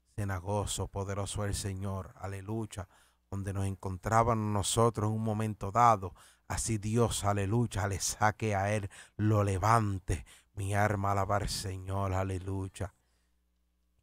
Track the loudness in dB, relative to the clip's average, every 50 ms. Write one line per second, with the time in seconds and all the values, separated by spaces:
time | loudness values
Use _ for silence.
0 | _ _ _ -6 -4 -4 -4 -4 -4 -2 -2 -2 -2 -2 -4 -4 -6 -4 -4 -6
1 | -4 -4 -4 -4 -4 -4 -4 -4 -2 -2 -2 -4 -4 -6 -6 -4 -6 -6 -6 -6
2 | -8 -10 -12 -12 -10 -10 -8 -8 -8 -6 -4 -4 -6 -6 -8 -10 -12 -12 _ _
3 | _ _ _ _ _ _ -8 -6 -4 -4 -2 -2 -2 -2 -4 -4 -6 -6 -6 -4
4 | -2 2 4 4 4 4 2 2 0 0 0 0 0 2 2 4 4 4 4 2
5 | 0 -2 0 0 -2 -2 0 0 -2 -2 -4 -4 -6 -2 4 6 6 6 6 4
6 | 2 -6 -12 -14 -20 -20 _ _ _ -6 -4 -4 -2 -2 -2 -2 0 0 2 2
7 | 2 2 2 0 0 2 2 2 2 2 2 0 0 0 -2 -2 -2 -2 -2 -2
8 | -4 -4 0 2 2 2 2 0 -2 -2 0 0 0 0 0 -2 -4 -6 -10 -16
9 | -20 -14 _ 0 2 4 4 4 4 2 2 2 4 6 6 6 4 2 0 -2
10 | -2 -2 -4 -4 -4 -10 -20 -20 _ _ _ -6 -4 0 2 2 4 2 2 2
11 | 0 2 2 2 2 2 0 0 0 -2 -4 -4 -6 -6 -8 -8 -6 -4 -2 -2
12 | -2 0 0 0 0 -2 -4 -4 -4 -4 -4 -4 -4 -6 -6 -8 -10 -10 -10 _
13 | _ _ _ _ _ _ _ _ _ _ _ _ _ _ _ _ _ _ _ _